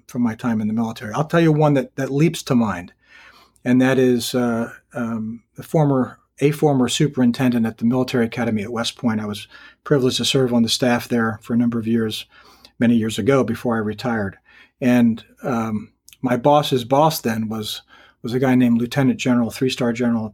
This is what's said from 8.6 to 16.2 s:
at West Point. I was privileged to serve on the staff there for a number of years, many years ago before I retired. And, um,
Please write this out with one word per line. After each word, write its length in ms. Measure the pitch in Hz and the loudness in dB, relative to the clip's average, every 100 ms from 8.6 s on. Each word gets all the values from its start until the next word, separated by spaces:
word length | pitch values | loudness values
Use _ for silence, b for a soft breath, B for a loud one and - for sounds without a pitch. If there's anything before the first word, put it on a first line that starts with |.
at 80 | 101 | -4
West 260 | 117 117 - | -6 -6 -4
Point. 240 | 123 107 | -2 -2
I 40 | 104 | -4
was 220 | 202 - B B B | -8 -12 B B B
privileged 340 | - 147 127 117 | -2 0 2 0
to 80 | 117 | 0
serve 260 | 139 123 | 0 2
on 120 | 120 | 2
the 60 | 113 | 0
staff 380 | - 123 120 - | 0 0 -2 -2
there 300 | 120 113 110 | -2 -2 -4
for 100 | - | -4
a 40 | 120 | 0
number 200 | 120 117 | 0 -2
of 80 | 110 | -2
years, 400 | 117 110 - - b b b b - | 0 -2 -6 -12 b b b b -2
many 160 | 120 117 | 2 2
years 240 | 110 110 | 0 -2
ago 240 | 101 135 | 2 2
before 320 | 113 113 127 113 | 2 -2 -2 -2
I 60 | |
retired. 560 | 107 104 123 113 98 - b b b _ | -4 -6 -4 -4 -4 -8 b b b _
And, 420 | 123 123 117 113 - _ | 2 4 4 2 -8 _
um, 480 | - 117 110 107 - _ _ - | -6 -4 -4 -6 -10 _ _ -8